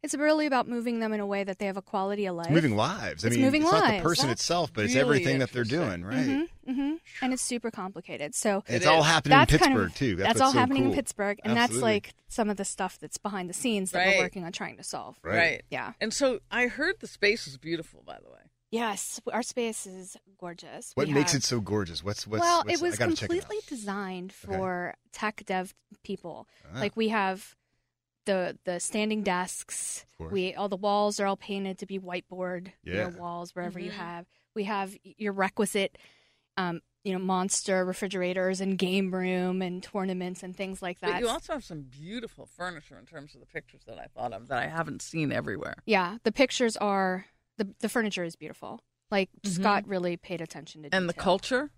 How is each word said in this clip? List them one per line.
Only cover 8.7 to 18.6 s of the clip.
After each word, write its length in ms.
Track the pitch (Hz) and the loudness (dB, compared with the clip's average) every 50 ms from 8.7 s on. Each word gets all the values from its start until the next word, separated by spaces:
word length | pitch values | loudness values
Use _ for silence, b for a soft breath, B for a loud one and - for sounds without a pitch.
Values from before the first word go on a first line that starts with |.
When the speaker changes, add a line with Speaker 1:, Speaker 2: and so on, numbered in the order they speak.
| 120 | 0
Speaker 2:
it's 100 | - - | 4 6
Speaker 3:
It 40 | 147 | 8
Speaker 2:
all 100 | 156 160 | 8 8
Speaker 3:
is. 60 | 151 | 8
Speaker 2:
happening 260 | 156 165 156 - 143 165 | 6 6 4 6 8 8
in 40 | 175 | 8
Speaker 1:
that's 120 | 220 - | 10 8
kind 100 | 143 165 - | 8 8 8
Speaker 2:
Pittsburgh, 260 | - 131 117 98 90 | 6 6 4 2 0
Speaker 1:
of, 40 | - | 0
Speaker 2:
too. 200 | - 139 123 92 | 0 0 0 2
That's 100 | 85 - | 2 2
Speaker 1:
that's 120 | 208 226 220 | 2 4 6
Speaker 2:
what's 20 | 262 | 6
Speaker 1:
all 40 | 262 | 6
Speaker 2:
so 80 | 262 277 | 6 6
Speaker 1:
happening 240 | 254 254 269 269 262 | 4 4 4 4 4
in 60 | 269 | 4
Speaker 2:
cool. 60 | 269 | 2
Speaker 1:
Pittsburgh, 440 | 294 233 - - - 202 202 202 - - | 0 -2 -4 -4 -2 -2 -2 -2 -2 0
and 100 | 214 226 | 2 4
that's, 80 | 233 240 240 | 4 4 4
Speaker 2:
Absolutely. 200 | 220 - - 220 214 | 2 2 2 4 2
Speaker 1:
like, 200 | 202 - - - _ _ | 2 0 -4 -20 _ _
some 220 | - - - 220 208 | -8 -2 0 0 0
of 80 | 208 | 0
the 80 | 196 196 | -2 -4
stuff 340 | - - - 196 185 - - | -6 -4 -4 -4 -4 -4 -10
that's 180 | - 151 - | -14 -12 -12
behind 320 | - _ 208 208 196 180 175 | -8 _ -6 -6 -4 -6 -6
the 40 | 185 | -6
scenes 380 | - - 254 220 202 185 185 | -2 0 0 2 2 0 0
that 80 | - 180 | 2 4
Speaker 3:
Right. 180 | 180 190 196 | 6 6 6
Speaker 1:
we're 60 | 185 170 | 6 4
working 180 | 175 - 196 175 | 2 -2 -8 -8
on 80 | 165 | -8
trying 240 | - - 202 - - | -8 -8 -8 -8 -10
to 80 | - - | -12 -12
solve. 340 | - - 143 101 - - _ - | -10 -8 -8 -10 -10 -16 _ -4
Speaker 2:
Right. 120 | - 104 | 0 2
Speaker 3:
Right. 240 | 170 170 165 139 - - _ | 4 4 4 2 -2 -8 _
Speaker 1:
Yeah. 240 | 147 127 120 98 - _ | -8 -8 -6 -8 -6 _
Speaker 3:
And 120 | - 226 - | -4 -4 0
so 280 | - 285 262 247 - - _ | 2 2 2 0 -2 -6 _
I 160 | - 233 247 | 0 0 0
heard 320 | 247 - - 294 349 392 - | 0 0 -2 -2 -2 -2 -4
the 80 | - | -8
space 400 | - - - - 202 208 233 - | -16 -4 2 2 2 2 2 -4
is 100 | 156 135 | -12 -14
beautiful, 460 | 131 - 160 170 160 165 - - - - | -12 -6 -4 -4 -4 -6 -10 -16 -20 -16
by 120 | - 67 53 | -16 -16 -16
the 80 | - 58 | -16 -20
way. 100 | 62 - - _ _ _ | -20 -20 -20 _ _ _